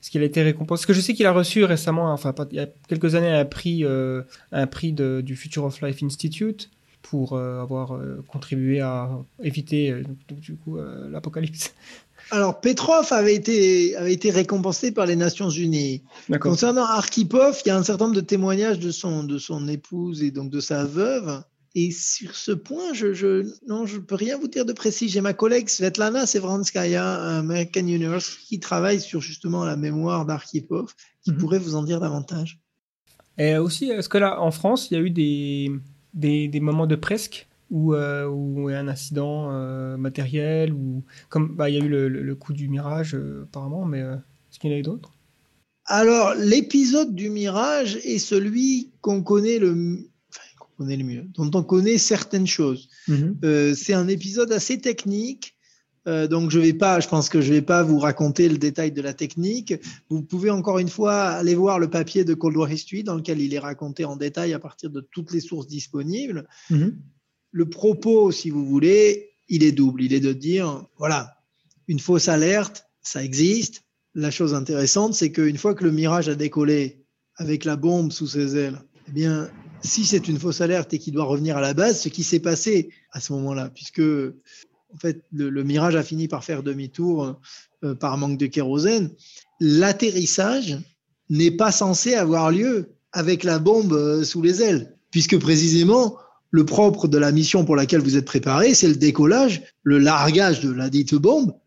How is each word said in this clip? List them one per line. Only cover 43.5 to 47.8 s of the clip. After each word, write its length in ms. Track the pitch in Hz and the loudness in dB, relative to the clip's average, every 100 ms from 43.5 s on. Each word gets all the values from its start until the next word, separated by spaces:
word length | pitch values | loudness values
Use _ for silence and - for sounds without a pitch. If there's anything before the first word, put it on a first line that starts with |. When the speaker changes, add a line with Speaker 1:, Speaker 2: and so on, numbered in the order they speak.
| 139 139 160 | -12 -10 -6
Speaker 1:
mais, 160 | 180 139 | -6 -6
euh, 140 | 131 | -6
est-ce 440 | 135 - _ _ - | -10 -14 _ _ -8
qu'il 120 | 156 | -4
y 20 | |
en 40 | 143 | -4
a 40 | |
eu 20 | |
d'autres ? 300 | 139 214 - _ _ _ _ _ _ _ - | -4 -8 -12 _ _ _ _ _ _ _ -2
Speaker 2:
Alors, 480 | 202 220 233 202 | 4 4 6 4
l'épisode 800 | 208 208 233 - 277 262 277 311 | 2 4 4 4 2 4 4 2
du 160 | 185 208 | -2 -6
Mirage 680 | 208 202 190 254 294 | -4 -2 0 0 0